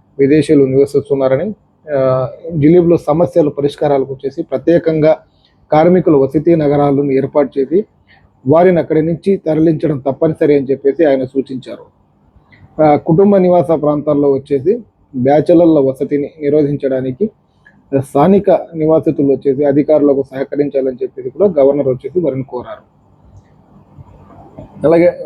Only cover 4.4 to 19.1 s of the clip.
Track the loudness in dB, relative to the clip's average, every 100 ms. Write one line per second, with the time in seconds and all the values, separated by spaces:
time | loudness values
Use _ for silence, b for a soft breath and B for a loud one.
4.4 | -8 -4 0 0 0 0 0 0 _ _
5.4 | _ _ _ 2 4 4 4 2 2 0
6.4 | 0 0 0 0 0 0 0 -2 -2 -2
7.4 | -2 -2 -2 -2 -4 _ b b b _
8.4 | 0 2 4 2 0 -2 -2 -2 -2 -2
9.4 | -2 0 0 0 -2 -4 -6 -2 -2 0
10.4 | 0 2 0 -2 -2 0 2 0 -2 -6
11.4 | -6 -10 -12 -18 -20 _ _ _ _ _
12.4 | _ b -12 0 2 2 2 2 4 4
13.4 | 4 2 2 0 0 -2 -2 0 0 -2
14.4 | -2 -2 -2 -4 -6 _ _ -4 0 2
15.4 | 4 4 4 4 0 -2 -4 -4 -6 -8
16.4 | -2 0 0 -2 -4 -4 -6 -6 -8 -8
17.4 | _ _ b b _ -6 -2 2 4 4
18.4 | 2 0 -2 -4 0 0 0